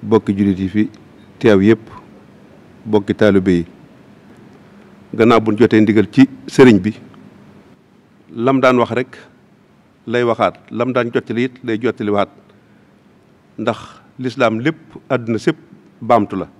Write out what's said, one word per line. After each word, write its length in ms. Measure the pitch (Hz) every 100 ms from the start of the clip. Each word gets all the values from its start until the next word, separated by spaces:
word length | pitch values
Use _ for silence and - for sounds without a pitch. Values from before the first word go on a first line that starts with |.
Bokki 320 | 104 110 - 98
jullit 220 | 101 92
yi 80 | 95
fi 200 | 98 107 - - - - -
teew 200 | 120 101
yépp, 200 | 101 110 - - - - - - - - - - -
bokki 280 | 107 98 104
taalibe 340 | 107 98 95
yi, 140 | 87 85 - - _ - - _ - - - - - - - -
gannaaw 280 | 107 113 117
buñ 160 | 107 104
jotee 220 | 117 110
ndigal 260 | 107 110 98
ci 120 | - - - -
sëriñ 320 | - 131 104
bi, 140 | 95 110 - - - - - - _ _ _ _ _ _ _
lam 300 | 78 117 135
daan 160 | 127 127
wax 120 | 117
rek 260 | 113 131 - - _ _ _ _ _ _ _ -
lay 160 | 120
waxaat, 320 | 120 110 101 - _
lam 220 | 110 120
daan 180 | 123 120
jottali 300 | 120 - 113
it 160 | 127 123
lay 140 | 123 110
jottaliwaat, 480 | 120 107 104 101 98 _ _ _ _ _ _ _ _ _ _ _ _ -
ndax 200 | 113 113 - - _ _
lislaam 400 | 127 120 120 110
lépp, 160 | 131 160 - - _
àdduna 280 | 131 117 113
sépp 200 | - 156 - - _ _
baamtu 340 | 113 117 101 101
la. 100 | 82 _